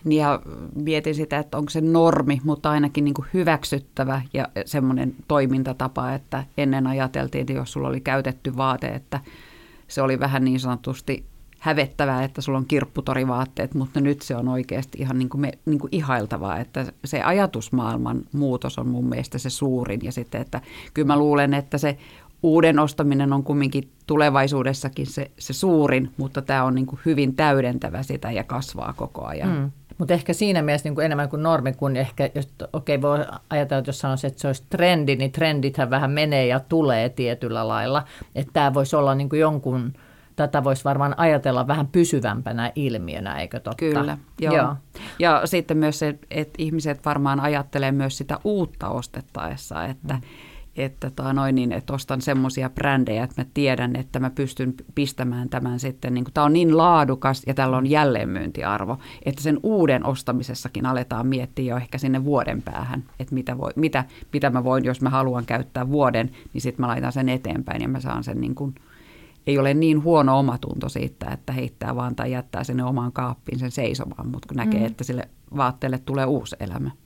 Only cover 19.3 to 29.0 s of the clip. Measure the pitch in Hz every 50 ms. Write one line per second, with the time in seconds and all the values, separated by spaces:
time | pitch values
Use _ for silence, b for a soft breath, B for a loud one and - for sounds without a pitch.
19.3 | - 127 - 131 123 - 147 139 127 123 123 - 101 - - - 127 - 120 -
20.3 | - 110 120 - - 123 B B B B B B B 147 151 139 147 147 147 147
21.3 | 147 143 143 139 139 143 139 - - 143 147 147 139 139 B B B B B B
22.3 | B _ - 170 156 165 165 165 151 147 151 147 147 - 151 143 139 135 139 139
23.3 | 139 139 139 143 147 143 139 131 131 139 135 - _ _ _ - 151 151 151 147
24.3 | 135 139 135 135 143 135 127 131 139 135 - 135 131 - 139 131 - - 139 -
25.3 | _ - - - 131 - - 190 175 156 147 139 131 131 131 127 - - 135 135
26.3 | - 139 135 - 139 135 127 131 127 131 131 131 143 135 - 160 160 139 143 131
27.3 | 131 131 156 151 143 135 131 123 123 127 - 110 - 104 131 - - 127 - 107
28.3 | 120 98 117 - - 123 135 - - - 57 - - -